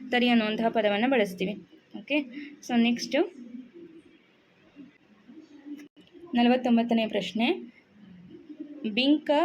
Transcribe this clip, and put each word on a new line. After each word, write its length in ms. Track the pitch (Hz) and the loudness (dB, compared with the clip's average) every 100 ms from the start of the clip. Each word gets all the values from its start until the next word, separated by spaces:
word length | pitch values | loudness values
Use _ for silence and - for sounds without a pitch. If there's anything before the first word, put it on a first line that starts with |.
| 262 | -2
ತರಿ 180 | 247 240 | 2 4
ಅನ್ನುವಂತಹ 400 | 233 214 220 226 | 4 2 0 0
ಪದವನ್ನ 360 | 226 208 202 240 | 2 2 2 2
ಬಳಸ್ತೀವಿ. 600 | 269 202 180 190 214 - - _ 208 | 2 2 -2 -6 -6 -12 -20 _ -14
ಓಕೆ, 200 | 202 294 254 233 - - - | -4 -4 -4 -10 -16 -14 -2
so 140 | 240 | 2
ನೆಕ್ಸ್ಟ್ 340 | 233 233 - 269 392 - - - - 349 - - - _ _ _ _ _ _ - - _ _ 208 - 320 311 294 294 285 - _ - - - | 4 2 0 0 -2 -4 -16 -16 -18 -20 -20 -20 -20 _ _ _ _ _ _ -20 -20 _ _ _ -20 -20 -20 -20 -16 -16 -18 _ -20 -20 -6
ನಲವತ್ತೊಂಬತ್ತನೇ 720 | 240 240 247 247 233 226 226 220 | 0 2 2 2 2 2 0 0
ಪ್ರಶ್ನೆ, 460 | 208 185 214 247 370 - - _ - - - - - - - - - 226 | -4 -4 -2 -2 -2 -6 -20 _ -20 -20 -20 -20 -20 -20 -18 -16 -10 -6
ಬಿಂಕ, 400 | 208 269 302 - 294 | 0 2 2 2 2